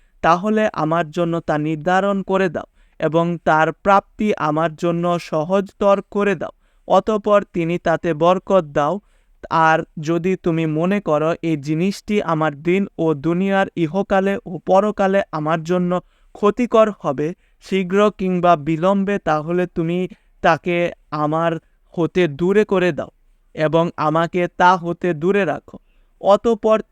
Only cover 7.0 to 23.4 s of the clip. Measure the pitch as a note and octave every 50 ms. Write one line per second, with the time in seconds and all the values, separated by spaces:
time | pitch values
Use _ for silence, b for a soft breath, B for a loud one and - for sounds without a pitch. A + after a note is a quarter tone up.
7 | G3 - A3 G#3+ G#3 G#3+ G#3 G3+ G3 - - - E3 E3 E3+ F3 - F3 E3 D#3
8 | - F3 E3 D3 E3 E3+ F#3 F#3+ - - G3 F#3+ F3 D3 C#3 D3+ D3 D3 F3 G#3
9 | - _ _ _ _ _ _ _ - - - E3 D#3+ D#3+ D#3+ D#3+ D#3+ - - -
10 | D3+ D3 E3+ E3+ E3 F#3+ F#3 F3 - F3+ E3 E3 D#3+ D#3+ D3+ D3+ E3 F3+ G3+ G#3
11 | G3 - D3+ D3 D3+ D#3+ E3+ - - E3 D#3+ D3+ C3+ C#3+ D#3 D#3 F3 G3 G3 -
12 | - - G#3 G#3 - D#3+ E3+ D#3 D#3 D#3 D3+ C#3 D#3 E3+ F3 G3 G3+ - _ -
13 | E3 D#3+ D#3 C#3+ C3+ D#3+ E3+ F3 F#3+ G3 G3 G3 G3 - - - E3+ D3+ D3+ G3
14 | G3 - G3+ F#3+ F#3+ G3 G3 - - - F#3 D3 - - F#3 F#3+ G3+ G#3+ G#3+ -
15 | G3 F#3+ F#3+ G3 - - - D#3 D3+ D3+ E3 E3+ D#3 D#3+ F3+ F3+ F3+ F3 F3+ F3+
16 | - _ _ _ _ _ - - - G3+ G#3 - B3 A3 - A3+ A3 G#3+ G3+ -
17 | - E3 C#3 C#3 D3 D#3 F#3+ _ _ _ _ _ - - G3 F#3+ F#3+ F3 F#3 G3
18 | G#3 G#3+ G3+ - F#3+ F#3 F#3 F3+ E3+ F3 F3 D#3 C#3 D3 E3 D3+ E3 F#3+ G3+ G3
19 | G3 F#3+ G3+ G3 - E3 D#3 D3+ D3+ D#3+ F3 F3+ F3+ F3+ - - E3 E3 E3+ F3+
20 | F#3 F3 B B B B B _ - F3+ E3 D3 - F#3 F3 F3 F3 E3+ - _
21 | _ - - D3+ D3+ D3+ D3+ D#3+ E3 E3+ E3 D#3+ _ _ _ _ _ _ - -
22 | E3 D#3 - F#3 F3+ E3 C#3+ C3 F3 F3+ G3 G#3 G#3+ - G3+ F#3 F3 F3+ D#3 B2+
23 | - - - _ _ _ _ _